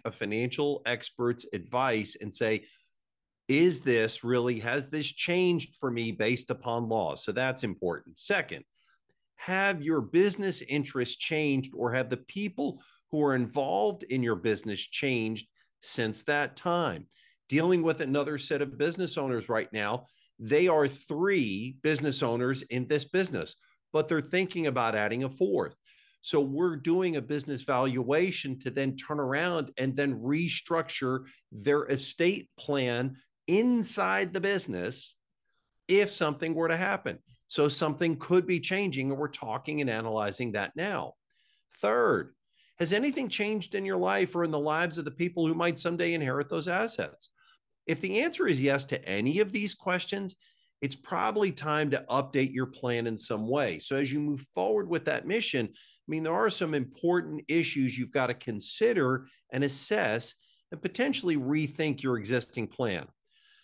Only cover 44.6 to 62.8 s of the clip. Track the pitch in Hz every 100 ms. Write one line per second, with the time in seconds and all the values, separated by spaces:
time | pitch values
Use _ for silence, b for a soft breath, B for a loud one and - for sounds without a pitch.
44.6 | 151 156 175 160 139 135 175 175 160 165
45.6 | 175 170 175 170 170 170 139 135 139 165
46.6 | 165 180 226 - 78 - - b b b
47.6 | _ _ - 160 190 202 330 339 285 139
48.6 | 139 139 135 - - 98 120 175 208 208
49.6 | 208 - - 180 - 196 190 - b b
50.6 | b _ 139 - - 180 214 208 196 135
51.6 | 151 151 151 131 - 131 135 139 135 131
52.6 | 131 - 123 120 117 107 - 107 110 143
53.6 | 120 82 - 135 139 147 147 135 135 180
54.6 | 190 214 180 165 - 135 - 220 220 135
55.6 | 110 - - _ - 156 160 175 220 175
56.6 | 165 151 127 - 170 180 160 151 - 160
57.6 | 160 143 131 123 123 139 123 123 - 104
58.6 | - - 226 208 131 127 135 B B 131
59.6 | 139 135 - 214 123 113 - - b b
60.6 | _ 160 185 - 277 - 180 151 127 151
61.6 | 147 - 156 135 135 120 101 123 - -
62.6 | 110 -